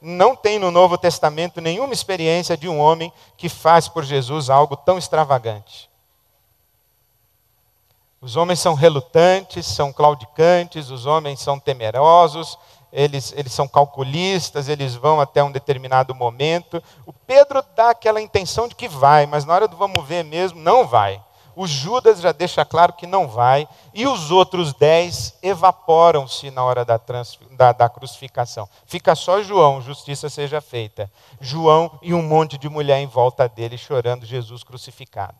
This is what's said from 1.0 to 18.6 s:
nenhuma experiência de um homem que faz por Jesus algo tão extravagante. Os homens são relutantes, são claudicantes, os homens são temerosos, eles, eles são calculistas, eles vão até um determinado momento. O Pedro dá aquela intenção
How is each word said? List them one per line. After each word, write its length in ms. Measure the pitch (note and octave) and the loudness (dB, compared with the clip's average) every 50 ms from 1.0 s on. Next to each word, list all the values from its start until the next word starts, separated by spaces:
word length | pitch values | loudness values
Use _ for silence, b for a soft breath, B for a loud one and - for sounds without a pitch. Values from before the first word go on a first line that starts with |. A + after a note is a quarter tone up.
| - F3 D#3+ - - D#3 D3+ D3+ E3+ F3 _ E3+ | 0 -2 -2 0 -2 -2 -2 -2 -8 -8 _ -8
nenhuma 320 | E3 D#3+ E3 G3 C4 C#4 A#3+ | -6 -6 -4 -4 -6 -6 -6
experiência 640 | - - - F#3+ F3+ D#3+ D#3+ E3 F3 F3 - F3 | -8 -6 -6 -6 -4 0 0 0 0 -2 -4 -6
de 120 | D#3 C#3+ F#3 | -6 -6 -6
um 100 | E3 D3 | -2 2
homem 340 | D3 D3+ E3 E3 E3 F3 _ b b b b | 2 2 2 2 -4 -12 _ b b b b
que 120 | _ - E3 | _ -12 -12
faz 400 | - - - D#3+ E3+ E3+ D#3+ - | -12 -2 2 4 4 4 4 2
por 160 | - E3 D3+ | -8 -8 -8
Jesus 440 | C3+ C#3+ C#3 C3 A#2 C#3+ D#3 D3 B2 | -4 -4 -4 -4 -4 -6 -6 -2 2
algo 280 | C3+ C#3 D3 D3 C#3 | 4 4 4 2 0
tão 200 | - _ - F#3 | -4 _ -2 -2
extravagante. 960 | F#3 - - - D#3 D#3 C#3 C#3 B2+ A#2 A#2 A2 G#2 G#2 _ - - - _ _ _ _ _ _ _ _ _ _ _ _ _ _ _ _ _ _ _ _ _ _ _ _ _ _ _ _ _ _ _ _ _ _ _ _ _ _ _ _ _ _ _ _ _ _ _ | -2 -2 -4 -2 -2 0 0 0 -2 -2 -6 -10 -10 -14 _ -20 -20 -20 _ _ _ _ _ _ _ _ _ _ _ _ _ _ _ _ _ _ _ _ _ _ _ _ _ _ _ _ _ _ _ _ _ _ _ _ _ _ _ _ _ _ _ _ _ _ _
Os 160 | - B2+ A2+ | -18 -10 -4
homens 240 | D#3 E3+ F3 F3+ D#3+ | -4 -2 -2 -2 -2
são 140 | - F#3 E3 | 0 -2 0
relutantes, 920 | C#3+ D3+ E3+ D#3 C#3+ C3 _ _ E3 E3 F3+ F#3 F#3+ F#3+ - - F3+ - | 4 4 4 4 4 -6 _ _ 4 4 4 4 2 -2 -8 -12 -12 -10
são 260 | - - - D3+ C#3+ C3+ | -8 -4 -4 -4 -4 -2
claudicantes, 960 | - D3+ D3 D3 C#3+ - - _ - D#3+ E3+ F3+ F3 F3 E3+ - D#3+ D3 B2 | 2 2 2 2 2 -8 -18 _ 2 4 4 4 2 0 -4 -10 -14 -12 -12
os 160 | C3 B2+ A#2 | -14 -10 -4
homens 360 | C#3+ D3+ D#3+ D#3 C#3+ C#3 C3+ | -2 -2 -2 -2 -6 -10 -10
são 180 | - - C#3 C#3+ | -6 -6 -6 -4
temerosos, 1000 | _ - C3+ B2+ A#2 G#2+ G#2+ B2 C#3+ D#3+ E3 F3 F3 D#3+ C#3+ D#3+ E3 - - b b b b b b b - | _ -6 -6 -4 -6 -6 -2 2 4 6 6 6 6 4 0 -6 -12 -12 -14 b b b b b b b -4
eles, 400 | C3+ C#3 D3 C#3+ C#3 C3 - - | -2 -2 -2 -2 -6 -10 -10 -10
eles 160 | C#3+ C#3+ C3 - | -10 -10 -10 -4
são 140 | - D3 | -6 -6
calculistas, 1040 | C3+ - D3 C#3+ C#3 - - C3+ C3 C#3 E3 F3+ F#3+ G3 F#3 D#3 - _ D3 C#3+ C3 | 0 2 2 2 2 -2 -10 -10 -6 -4 -4 -2 -2 -2 -4 -4 -6 _ -8 -6 -6
eles 260 | D3+ D3 C#3 C3 A#2+ | -6 -6 -6 -8 -8
vão 260 | A#2+ A#2+ D3+ D#3 D#3 | -2 0 2 2 2
até 220 | C#3+ C3+ _ D3 C#3+ | 0 0 _ 0 0
um 80 | C#3+ | 0
determinado 640 | C#3 C3 - - C#3 B2+ C3 B2+ C3 C3 C3 C3 C3 | -2 -8 -4 -4 -6 -6 -4 0 0 0 0 0 -4
momento. 680 | B2+ B2 A#2 A#2 A#2+ C#3 D#3 E3 F3 F3 _ - E3+ E3 b b b B2 | -4 -4 -6 -4 -2 -2 -2 -2 -4 -6 _ -12 -12 -12 b b b -20
O 80 | - D#3+ | -20 -20
Pedro 480 | _ _ _ B3+ C#4 C#4+ - C#4 C4+ - _ _ | _ _ _ 6 6 6 6 4 -6 -6 _ _
dá 160 | - A3 A#3+ | 2 2 2
aquela 300 | A3+ A#3 - A3 G#3+ G#3+ | 2 0 0 -2 -2 -2
intenção 480 | G#3+ G#3 _ G3+ F#3+ E3 - - | -4 -4 _ -4 -4 -2 -6 -6